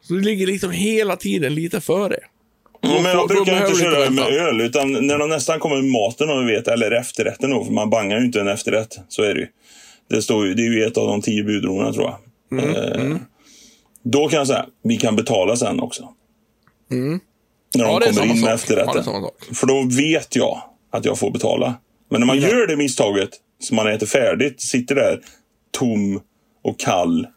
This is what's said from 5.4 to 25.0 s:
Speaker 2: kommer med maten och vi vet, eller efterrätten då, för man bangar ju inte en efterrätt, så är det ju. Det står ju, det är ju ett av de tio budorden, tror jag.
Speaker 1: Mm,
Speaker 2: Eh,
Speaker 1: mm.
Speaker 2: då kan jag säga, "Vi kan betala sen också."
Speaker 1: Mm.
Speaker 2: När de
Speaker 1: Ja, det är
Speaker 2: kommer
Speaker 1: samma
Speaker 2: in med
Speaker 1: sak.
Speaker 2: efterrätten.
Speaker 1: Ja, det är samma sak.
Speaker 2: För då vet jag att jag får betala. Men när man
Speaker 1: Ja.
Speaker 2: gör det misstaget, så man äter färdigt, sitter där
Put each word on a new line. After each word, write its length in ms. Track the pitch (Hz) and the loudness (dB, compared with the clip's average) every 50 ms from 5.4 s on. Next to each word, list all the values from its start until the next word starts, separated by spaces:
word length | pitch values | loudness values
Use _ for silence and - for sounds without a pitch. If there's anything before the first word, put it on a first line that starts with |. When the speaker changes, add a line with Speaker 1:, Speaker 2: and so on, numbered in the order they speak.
| 123 - 165 156 | -2 -2 -4 -2
Speaker 2:
kommer 160 | 156 165 147 | -2 -2 -2
med 160 | 135 135 135 | 0 0 0
maten 380 | 131 117 104 98 117 - 143 156 | 2 2 0 0 -2 -2 -2 -2
och 120 | 147 131 127 120 | 0 -2 0 0
vi 20 | 110 | 0
vet, 120 | 98 120 - | 0 0 0
eller 240 | 117 117 113 104 | 0 0 0 0
efterrätten 580 | 113 117 123 - - - 113 104 104 - 123 135 | 0 -2 -2 -4 -4 -4 -4 -4 -2 -4 -4 -2
då, 160 | 139 117 - | -2 -2 -2
för 60 | 113 107 | -2 -2
man 160 | 107 107 110 | -2 0 0
bangar 300 | 104 113 107 98 104 113 | 0 0 0 0 0 0
ju 60 | 127 | 0
inte 140 | 123 117 104 | 0 0 0
en 60 | 101 98 | -2 -2
efterrätt, 520 | 101 104 - 117 - 110 110 - - - 92 _ | -2 -4 -4 -2 -2 -2 -2 -4 -12 -20 -18 _
så 160 | - - 107 | -4 -2 0
är 100 | 104 98 | 0 0
det 60 | - | -2
ju. 80 | - - _ _ _ _ - - - - - _ _ _ | -4 -8 _ _ _ _ -20 -20 -20 -20 -20 _ _ _
Det 120 | - 107 | -4 -4
står 260 | 107 - 120 107 104 98 | 0 0 0 0 2 0
ju, 60 | 92 | 0
det 80 | 110 | 0
är 100 | 117 117 | 0 0
ju 140 | 117 110 110 | 2 0 0
ett 120 | 110 113 110 | 0 0 0
av 100 | 110 107 | 0 0
de 140 | 104 104 | -2 -2
tio 220 | 101 - 110 104 104 | -2 -2 -2 -2 0
budorden, 500 | 104 104 101 - - 92 95 107 110 - | 0 -2 -2 -2 -2 -2 -2 -2 -2 -2
tror 120 | - - | -2 -4
jag. 120 | - - - _ - _ _ _ _ 135 131 | -4 -4 -8 _ -20 _ _ _ _ -6 -4
Speaker 1:
Mm, 160 | 131 147 156 | -2 -2 -2
Speaker 2:
Eh, 260 | - - - - - | -2 -2 -2 -2 -2
Speaker 1:
mm. 180 | 127 135 151 - - - _ _ _ - - - - - - _ _ _ _ - _ | -2 -2 -4 -4 -8 -12 _ _ _ -20 -20 -20 -20 -20 -20 _ _ _ _ -10 _
Speaker 2:
då 240 | 120 113 139 151 151 | 0 2 2 2 2
kan 80 | 143 156 | 2 0
jag 100 | 139 127 | 2 2
säga, 180 | 131 101 - - _ _ _ | 0 -2 -2 -6 _ _ _
"Vi 140 | 110 117 104 | -2 0 0
kan 180 | - 117 107 | 0 0 0
betala 400 | 107 113 - 120 101 92 95 117 | 0 0 0 2 2 2 2 2
sen 240 | 120 123 107 95 - | 0 0 -2 -2 -2
också." 300 | - - - - - - - _ _ _ _ _ _ _ _ _ _ _ _ _ _ _ | -4 -6 -8 -12 -14 -16 -20 _ _ _ _ _ _ _ _ _ _ _ _ _ _ _
Speaker 1:
Mm. 280 | 131 127 127 139 160 185 - _ _ _ _ _ _ _ _ _ - | -4 -4 -2 -2 -4 -6 -8 _ _ _ _ _ _ _ _ _ 0
Speaker 2:
När 80 | 127 117 | 2 2
de 60 | 110 | 4
Speaker 1:
Ja, 80 | - 185 | 2 4
det 60 | 233 | 2
är 40 | 113 | 2
Speaker 2:
kommer 120 | 104 104 | 2 2
Speaker 1:
samma 120 | - 110 117 | 2 2 2
Speaker 2:
in 80 | 117 | 2
med 80 | - 117 | 2 2
Speaker 1:
sak. 40 | 110 113 | 0 -2
Speaker 2:
efterrätten. 280 | - - 110 101 - - | 0 0 0 0 2 0
Speaker 1:
Ja, 60 | 127 | 0
det 60 | - | -2
är 40 | - | -2
samma 180 | - 101 101 | -2 -6 -6
sak. 120 | 98 - - _ - - 117 | -6 -8 -12 _ -16 -12 -6
Speaker 2:
För 140 | - - 127 | -2 2 2
då 140 | 135 135 135 127 123 127 | 2 2 2 2 2 2
vet 380 | 143 156 156 151 - - - | 2 2 2 0 0 -2 0
jag 260 | 127 107 - - - - - _ _ _ _ | 0 0 0 -2 -4 -10 -18 _ _ _ _
att 140 | - - 110 | -8 -4 -2
jag 140 | 107 104 - | -2 -2 0
får 120 | - - | -2 -2
betala. 420 | 113 - - - - - - 123 123 - _ _ _ _ _ _ | -2 -2 0 0 2 2 0 -2 -2 -6 _ _ _ _ _ _
Men 100 | - 113 | 0 2
när 60 | 120 123 | 4 4
man 120 | 135 139 | 4 4
Speaker 1:
Ja. 80 | 143 180 | 4 4
Speaker 2:
gör 180 | 220 247 233 185 | 4 4 2 2
det 80 | 160 143 | 2 0
misstaget, 520 | 147 139 123 - 131 104 101 101 98 104 - - _ _ _ _ | 0 -2 2 2 2 2 2 0 -2 -2 -6 -16 _ _ _ _
så 160 | - - 117 | -6 -2 0
man 120 | 113 107 107 | 2 2 2
äter 200 | 107 110 107 104 | 2 0 -2 2
färdigt, 540 | - 143 123 107 90 82 127 143 131 - | 2 2 4 4 2 2 0 -2 -2 -6
sitter 340 | - - - 127 123 - 139 | -8 -2 -2 -2 -2 0 0
där 260 | 135 | 2